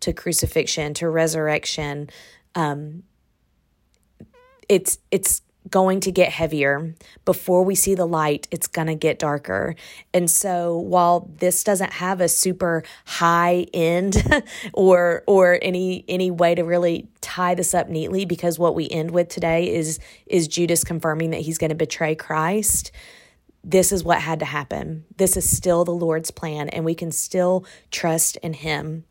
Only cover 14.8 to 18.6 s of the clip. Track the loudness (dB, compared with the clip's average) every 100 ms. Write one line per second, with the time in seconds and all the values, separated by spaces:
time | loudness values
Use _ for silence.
14.8 | 6 8 6 0 4 6 6 4 2 -2
15.8 | -2 -4 -4 -2 -2 2 2 2 2 2
16.8 | 2 0 -6 -16 -12 -2 0 0 0 0
17.8 | -2 -4 -2 -2 -2 -2 -2 2